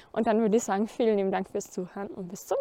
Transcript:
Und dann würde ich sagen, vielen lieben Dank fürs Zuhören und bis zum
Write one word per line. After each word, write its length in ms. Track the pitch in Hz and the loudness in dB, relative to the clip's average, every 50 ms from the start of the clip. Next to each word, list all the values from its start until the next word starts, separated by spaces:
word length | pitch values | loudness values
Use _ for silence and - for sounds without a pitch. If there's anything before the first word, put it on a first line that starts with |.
| - - | -16 -8
Und 160 | - - 226 | -2 0 2
dann 120 | 233 208 220 | 2 2 4
würde 180 | 226 208 202 | 4 4 4
ich 60 | 240 - | 4 2
sagen, 240 | - 190 196 226 | 2 0 0 -2
vielen 300 | 214 - - 247 220 214 | -2 0 2 2 4 4
lieben 140 | 202 190 190 | 2 2 0
Dank 180 | 185 185 190 - | 0 -2 -4 -4
fürs 220 | - 202 - - | -6 -8 -8 -6
Zuhören 380 | - 202 180 170 - 196 202 - | -8 -8 -8 -8 -8 -10 -10 -10
und 200 | 359 220 185 175 | -10 -12 -12 -12
bis 160 | 196 - - | -12 -12 -6
zum 120 | - 554 554 | -4 0 0